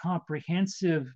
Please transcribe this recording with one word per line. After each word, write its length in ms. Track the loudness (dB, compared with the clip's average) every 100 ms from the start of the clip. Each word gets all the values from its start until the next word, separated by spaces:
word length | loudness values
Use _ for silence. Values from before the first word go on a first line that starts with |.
comprehensive, 1080 | -2 -2 -2 -6 -2 0 0 0 2 2 0